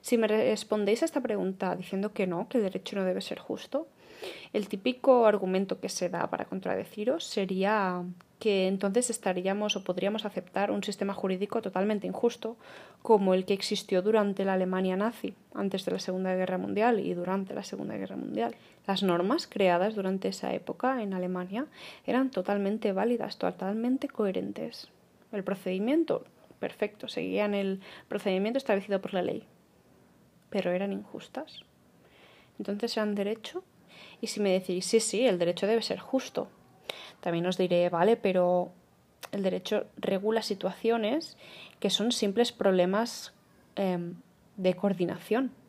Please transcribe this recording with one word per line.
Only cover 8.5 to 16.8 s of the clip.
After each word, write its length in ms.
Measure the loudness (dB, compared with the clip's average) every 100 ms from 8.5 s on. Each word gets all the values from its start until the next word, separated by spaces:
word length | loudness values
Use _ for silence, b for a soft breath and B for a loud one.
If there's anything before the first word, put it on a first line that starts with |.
| 2 2
entonces 420 | 2 2 2 0
estaríamos 680 | 0 0 0 0 0 0 -2
o 80 |
podríamos 420 | -2 -2 0 -2 -4
aceptar 460 | -6 -4 -2 0
un 120 | 0
sistema 300 | -4 -4 -4
jurídico 480 | -2 -2 -2 -2 -2
totalmente 440 | -2 0 0 0 -2
injusto, 520 | 0 0 0 -10 -10 B B B B
como 320 | 4 6 8
el 120 | 4 4
que 80 |
existió 480 | -2 0 -4 2 2
durante 440 | 4 4 4 0 0
la 80 |
Alemania 420 | 2 2 2 2 2
nazi, 380 | 0 -2 -10 -10 _
antes 320 | -4 -2 -2 -2
de 60 |
la 60 | -4
Segunda 360 | -2 -2 0 0
Guerra 220 | 0 -2
Mundial 420 | -2 2